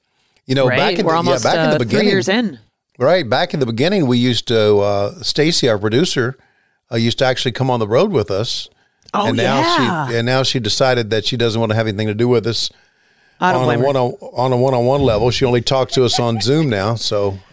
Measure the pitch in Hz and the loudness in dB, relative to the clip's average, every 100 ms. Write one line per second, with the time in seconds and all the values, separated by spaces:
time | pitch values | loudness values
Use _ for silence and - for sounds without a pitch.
0 | _ _ _ _ - 135 127 131 151 175 | _ _ _ _ -4 0 2 2 0 0
1 | 170 165 175 127 127 170 156 151 110 - | 0 0 2 0 0 0 2 0 0 0
2 | - 196 185 214 220 123 _ _ _ - | 2 0 0 0 -2 -6 _ _ _ -2
3 | 127 185 123 131 180 160 120 113 160 202 | 0 2 0 -2 -2 -2 -2 0 0 2
4 | 131 123 123 113 - 113 107 104 101 101 | 2 2 2 0 0 2 4 4 2 0
5 | 101 92 - - 156 170 127 107 107 117 | -4 -6 -6 0 0 2 0 0 0 0
6 | 180 151 117 - _ _ _ _ - 117 | 0 0 -4 -6 _ _ _ _ -8 -2
7 | 117 - 131 127 131 107 131 120 104 123 | -2 0 0 0 -4 -2 0 0 2 2
8 | 214 151 101 98 117 - - _ _ _ | 2 0 0 -2 -4 -6 -10 _ _ _
9 | _ - 208 - - - 330 339 247 170 | _ -4 -2 0 0 0 0 0 0 -2
10 | 135 117 117 131 127 135 107 - 131 120 | -4 -2 0 0 0 -2 -2 0 2 0
11 | 107 110 - 127 117 110 113 107 110 101 | 0 -2 -2 -2 0 0 0 0 -2 -2
12 | 107 104 120 120 104 113 - _ _ _ | -2 0 2 2 0 -4 -6 _ _ _
13 | _ _ _ - 180 127 127 120 135 131 | _ _ _ -4 0 0 0 0 2 0
14 | 123 - - - 127 123 131 127 120 143 | -2 -4 -10 -4 0 2 2 2 2 2
15 | 131 104 123 - 131 120 - 131 123 - | 2 2 0 0 0 0 0 0 0 2
16 | 120 - 120 113 104 151 151 104 101 117 | 2 2 -2 -2 0 0 0 0 -2 -2
17 | - 104 101 98 - | -2 -2 -2 -6 -10